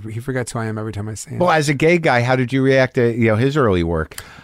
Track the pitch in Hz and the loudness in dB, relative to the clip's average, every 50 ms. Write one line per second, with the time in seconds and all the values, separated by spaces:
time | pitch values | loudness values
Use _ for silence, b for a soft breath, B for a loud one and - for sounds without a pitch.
0 | 104 110 107 117 117 139 127 127 120 - - 117 113 110 110 110 107 113 98 101 | -12 -12 -12 -12 -8 -8 -6 -6 -6 -6 -8 -8 -6 -6 -6 -8 -8 -8 -8 -8
1 | 104 110 110 - - - 123 135 175 180 160 160 147 147 147 127 156 160 175 175 | -10 -10 -10 -12 -12 -10 -4 -2 0 2 2 2 0 0 0 2 2 2 2 2
2 | 160 156 127 120 120 127 131 127 127 120 131 135 131 135 135 135 131 123 - - | 2 2 2 2 2 2 2 0 0 0 0 0 2 4 4 4 2 2 2 2
3 | 120 117 113 123 113 113 107 104 127 139 139 156 131 107 92 90 85 82 85 80 | 2 2 2 2 2 2 2 2 2 0 2 2 2 2 2 2 0 0 -2 -2
4 | 78 - - B B B B B | -4 -6 -8 B B B B B